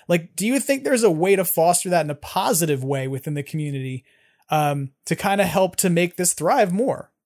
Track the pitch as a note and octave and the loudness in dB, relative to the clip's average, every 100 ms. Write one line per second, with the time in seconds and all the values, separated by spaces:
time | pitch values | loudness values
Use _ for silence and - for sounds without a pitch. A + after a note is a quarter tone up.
0 | - F3 E3 - G#3+ C4+ - C#4 C#4 B3 | -2 -2 -2 -4 0 0 0 -2 0 4
1 | A3 D#3 F#3+ F#3+ F3 - E3+ E3+ F#3 F3 | 4 4 2 2 2 2 4 2 2 0
2 | D3+ C#3+ - F#3 A#3 E3+ D#3+ C3+ C3+ C3+ | 0 -6 -6 -2 0 0 0 -2 -2 -4
3 | C3 C3+ D#3 C#3+ C#3 D#3 D3 C3+ C3 B2+ | -4 -6 -6 -8 -6 -6 -6 -6 -8 -10
4 | _ _ _ _ - D3+ D3 C#3+ C#3 _ | _ _ _ _ -4 0 0 -2 -6 _
5 | - E3 G3+ G3+ F3 F3+ F#3 - F#3 E3+ | -6 -4 0 0 0 2 0 0 0 2
6 | F3+ - F3+ - E3 C4+ G3 F#3+ B3+ - | 0 0 -2 0 0 2 2 0 -2 -4
7 | - _ | -8 _